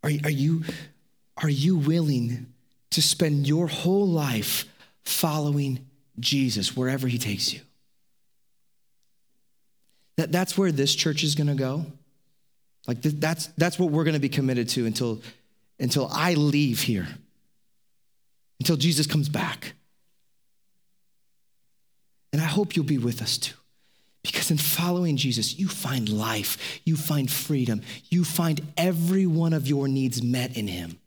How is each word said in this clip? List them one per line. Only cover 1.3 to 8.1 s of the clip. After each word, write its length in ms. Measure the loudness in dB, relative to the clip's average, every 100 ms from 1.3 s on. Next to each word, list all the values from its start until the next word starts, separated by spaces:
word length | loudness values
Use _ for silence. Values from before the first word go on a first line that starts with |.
| -4
are 140 | 0
you 280 | 2 4 4
willing 680 | 4 2 2 2 0 -4 -8 -20 _ _ _
to 100 | 2
spend 460 | 2 4 2 2 2
your 200 | 2 2
whole 400 | 0 2 4 4
life 580 | 2 0 -2 -2 -4 -6 -14 -20 _
following 760 | -6 0 0 0 0 0 0 -4 -8 _ _ -6
Jesus 560 | 0 2 2 0 -2 -2
wherever 320 | -2 0 -2
he 120 | -2
takes 340 | -2 -2 -4
you? 80 | -6 -12 _ _ _ _